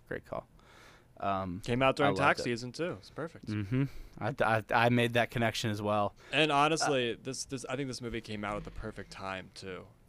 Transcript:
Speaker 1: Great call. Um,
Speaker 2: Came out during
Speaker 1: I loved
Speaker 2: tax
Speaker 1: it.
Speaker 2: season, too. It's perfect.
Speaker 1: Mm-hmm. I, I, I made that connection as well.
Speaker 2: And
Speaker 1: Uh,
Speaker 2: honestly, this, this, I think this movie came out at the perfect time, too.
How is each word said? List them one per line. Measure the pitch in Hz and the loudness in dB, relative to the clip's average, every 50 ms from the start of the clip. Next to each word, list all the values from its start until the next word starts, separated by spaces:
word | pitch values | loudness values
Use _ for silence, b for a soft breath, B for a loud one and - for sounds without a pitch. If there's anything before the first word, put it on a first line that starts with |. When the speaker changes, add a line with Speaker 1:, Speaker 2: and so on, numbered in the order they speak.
| - - | -10 -8
Speaker 1:
Great | - - - | -8 -8 -8
call. | - - - - - - b b b b b b b b b b b b - | -8 -10 -10 -10 -10 -16 b b b b b b b b b b b b -6
Um, | - 98 98 95 95 92 87 95 - | -2 -2 0 0 -2 -4 -6 -6 -2
Speaker 2:
Came | - 120 123 | 0 2 4
out | 135 135 131 | 4 4 4
during | 147 143 139 | 4 4 4
Speaker 1:
I | |
loved | - - | 4 4
Speaker 2:
tax | 139 147 180 - | 4 4 4 4
Speaker 1:
it. | - | 2
Speaker 2:
season, | 131 120 113 123 123 | -2 -2 -2 -4 -6
too. | 120 - 160 180 139 92 | -6 -4 -4 -4 -4 -6
It's | - - | -10 -14
perfect. | - - 143 165 - 104 - - | -10 -10 -10 -10 -10 -10 -8 -4
Speaker 1:
Mm-hmm. | 107 107 104 98 123 131 139 131 b b b b b - | -2 -2 -2 0 0 0 0 0 b b b b b -6
I, | - 110 135 - | -4 -2 0 2
I, | 113 107 113 113 104 - | 2 4 4 2 2 2
I | - 120 117 123 | 4 4 6 6
made | 123 120 120 117 117 | 6 6 4 4 4
that | 120 117 - | 2 2 2
connection | - 123 117 113 - - - 113 | 2 0 2 2 2 0 0 -2
as | 104 101 | -2 0
well. | 107 104 104 107 104 98 - B B B B | 0 0 2 2 2 0 -2 B B B B
Speaker 2:
And | 135 156 151 | 2 2 4
Speaker 1:
Uh, | 143 | 4
Speaker 2:
honestly, | 143 147 151 160 151 139 135 143 131 123 117 107 - 120 | 4 4 4 4 2 2 2 2 2 2 0 -2 -4 -6
this, | 131 131 - - | -8 -8 -8 -8
this, | - 139 127 - - | -8 -8 -8 -6 -6
I | 127 127 | -4 -4
think | 143 131 | -4 -4
this | 120 - | -6 -8
movie | 127 117 110 117 | -8 -6 -6 -6
came | 110 - 107 104 104 | -6 -6 -8 -6 -4
out | 101 104 104 | -4 -4 -4
at | 82 | -6
the | - | -8
perfect | - - - 110 104 - 98 - | -10 -8 -8 -8 -8 -10 -12 -14
time, | - - 98 95 95 92 90 95 - | -12 -10 -8 -6 -6 -8 -8 -12 -14
too. | - - 95 92 87 92 98 - _ - | -14 -12 -10 -10 -10 -12 -14 -20 _ -20